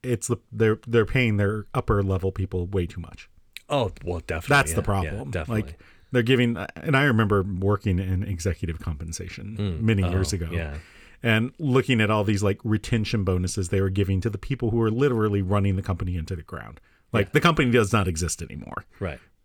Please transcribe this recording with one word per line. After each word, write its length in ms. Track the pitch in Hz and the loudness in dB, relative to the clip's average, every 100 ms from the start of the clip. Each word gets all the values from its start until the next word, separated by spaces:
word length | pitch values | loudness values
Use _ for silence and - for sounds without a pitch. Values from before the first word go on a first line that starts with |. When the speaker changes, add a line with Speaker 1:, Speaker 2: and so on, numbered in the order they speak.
Speaker 1:
It's 240 | 127 120 - | -2 -2 0
the, 120 | 117 _ | -4 _
they're, 300 | 110 110 110 | 0 2 2
they're 220 | - 117 104 | 2 2 4
paying 300 | 131 120 104 | 2 2 2
their 300 | 101 107 101 | 2 0 -4
upper 280 | - - 104 | -4 0 0
level 300 | 98 95 95 | 2 0 -2
people 340 | 92 95 90 87 | -4 -4 -4 -2
way 200 | 98 87 | -2 -2
too 140 | - | -6
much. 300 | 82 - - - _ - _ | -12 -16 -20 -20 _ -20 _
Speaker 2:
Oh, 220 | 147 107 - | -2 -2 -4
well, 140 | - 87 | -6 -6
definitely. 300 | - 80 - 143 | -4 -6 2 4
Speaker 1:
That's 160 | 76 | 4
the 80 | 82 | 0
Speaker 2:
Yeah, 200 | 101 98 | 0 0
yeah, 80 | 78 | -2
Speaker 1:
problem. 200 | 101 139 | -6 -6
Speaker 2:
definitely. 320 | 98 78 110 | -6 -4 -4
Speaker 1:
Like, 160 | 98 - - - - | -4 -12 -20 -20 -2
they're 120 | 123 | 0
giving, 320 | 113 131 120 113 95 | 4 4 2 -2 -8
and 220 | - - 135 | -10 -2 0
I 80 | |
remember 400 | 143 110 107 101 | 2 2 2 2
working 560 | 95 90 95 104 110 90 | 0 -2 0 0 0 0
in 240 | 92 92 | 0 -2
executive 560 | 101 92 101 82 82 80 | -2 -4 -4 -4 -6 -6
compensation 760 | - 73 80 82 92 - 101 107 | -6 -8 -8 -10 -12 -12 -12 -6
Speaker 2:
Mm. 240 | 104 82 | -4 0
Speaker 1:
many 220 | 110 107 | 2 2
Speaker 2:
Oh, 80 | 92 | 2
Speaker 1:
years 220 | 92 92 | 2 0
ago. 160 | 95 82 | -2 -4
Speaker 2:
yeah. 240 | 85 80 73 - - - - | -4 -6 -8 -14 -20 -20 -6
Speaker 1:
And 300 | 117 110 120 - | 2 2 0 -4
looking 400 | 151 127 123 120 | 2 2 4 2
at 100 | 107 | 4
all 140 | 110 | 2
these, 180 | 101 101 | 2 2
like, 160 | 104 104 | 2 0
retention 580 | 110 107 - 117 107 110 | 0 -2 0 -2 0 0
bonuses 460 | 95 92 90 - 90 | 2 0 0 -2 -2
they 120 | 98 | 0
were 100 | 98 | 0
giving 300 | 95 95 95 | 0 2 2
to 60 | 113 | 0
the 100 | 104 | -4
people 320 | - 131 117 | -6 -2 0
who 100 | 113 | 2
are 80 | 113 | 2
literally 500 | 110 143 117 107 101 | 2 2 4 2 2
running 360 | 92 101 98 95 | 2 2 2 0
the 60 | |
company 340 | 92 92 90 90 | -2 -4 -2 -4
into 180 | 80 | -6
the 80 | 90 | -8
ground. 380 | - - 55 - _ _ _ | -10 -14 -14 -18 _ _ _
Like, 140 | 113 98 | -2 2
Speaker 2:
Yeah. 60 | |
Speaker 1:
the 60 | 151 | 4
company 300 | 143 147 131 | 4 4 4
does 220 | 120 101 | 4 4
not 160 | 110 92 | 2 2
exist 340 | 80 85 - | -2 -4 -6
anymore. 420 | - - - - - - | -10 -12 -12 -12 -14 -10
Speaker 2:
Right. 220 | 92 69 _ _ | -8 -8 _ _